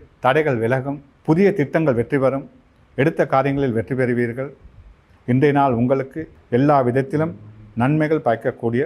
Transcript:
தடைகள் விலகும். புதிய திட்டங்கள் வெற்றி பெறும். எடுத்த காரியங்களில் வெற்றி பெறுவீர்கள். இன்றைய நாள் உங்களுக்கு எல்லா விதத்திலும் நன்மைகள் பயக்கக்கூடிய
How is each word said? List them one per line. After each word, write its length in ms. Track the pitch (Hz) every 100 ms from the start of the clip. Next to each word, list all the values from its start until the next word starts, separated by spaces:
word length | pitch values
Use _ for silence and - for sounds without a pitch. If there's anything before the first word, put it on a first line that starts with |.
| - _
தடைகள் 420 | 123 147 151 120 113
விலகும். 360 | 131 139 147 - _ -
புதிய 240 | 165 196
திட்டங்கள் 480 | 196 139 165 156 117
வெற்றி 180 | 117 143
பெறும். 280 | 131 135 131 _ _ _ _ -
எடுத்த 260 | 151 - 143
காரியங்களில் 520 | 135 139 139 135 110
வெற்றி 160 | 107 131
பெறுவீர்கள். 580 | 123 120 120 120 139 - - - - _ _ _ -
இன்றைய 220 | 127 147 139
நாள் 180 | 139 113
உங்களுக்கு 420 | 123 135 135 160 156 - - 120
எல்லா 200 | 143 143 123
விதத்திலும் 440 | 131 135 151 160 - - - - 117
நன்மைகள் 420 | 127 151 151 156 127
பயக்கக்கூடிய 560 | 113 131 - 117 120